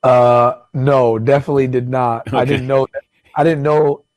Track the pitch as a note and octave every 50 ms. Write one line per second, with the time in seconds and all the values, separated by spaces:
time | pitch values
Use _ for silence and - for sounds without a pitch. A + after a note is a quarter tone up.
0 | - B2+ B2+ B2 B2 A#2+ A#2+ A#2+ A#2+ B2 B2+ - _ _ _ C3 B2+ C#3 C#3+ C3
1 | B2+ A#2 A2+ A2 A2+ B2+ C#3 C#3+ C3+ - D3 C#3 C3+ B2+ B2+ B2+ B2 B2 B2+ C3
2 | B2+ A#2+ A2+ A#2 - - C3 B2+ B2 C3 C#3+ C3+ B2+ B2+ C#3 C3+ C3+ - _ C#3
3 | _ _ _ _ _ _ _ D#3 D3 E3 E3 D3 C#3 D3+ D3+ D3+ D3+ C#3+ C#3+ D3
4 | _ _ _